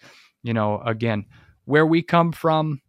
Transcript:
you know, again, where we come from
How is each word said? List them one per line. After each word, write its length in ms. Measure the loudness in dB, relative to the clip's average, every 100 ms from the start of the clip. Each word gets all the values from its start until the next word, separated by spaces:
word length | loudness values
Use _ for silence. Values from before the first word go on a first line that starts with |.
| -20 -20 _ _
you 100 | -4
know, 280 | -2 -2 -2 -4
again, 400 | -4 -2 -4 -6 -20 _ _ 0
where 200 | 2 4
we 160 | 2
come 300 | 2 2 2
from 500 | 0 0 0 -2 -6